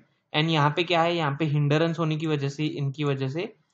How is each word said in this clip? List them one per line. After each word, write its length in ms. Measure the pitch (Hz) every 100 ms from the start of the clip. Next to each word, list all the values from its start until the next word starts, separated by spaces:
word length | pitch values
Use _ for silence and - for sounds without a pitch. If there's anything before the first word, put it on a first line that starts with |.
| _ _ _
and 180 | 151 160
यहाँ 200 | 156 147 165
पे 80 |
क्या 180 | 175 170
है, 140 | 170 170
यहाँ 200 | 147 139
पे 60 |
हिंडरेंस 540 | 160 147 143 151 165 165
होने 180 | 156 156
की 100 | 160
वजह 220 | 147 139
से, 180 | 143 156
इनकी 380 | - 139 135
वजह 240 | 147 131 131
से 240 | 156 208 - _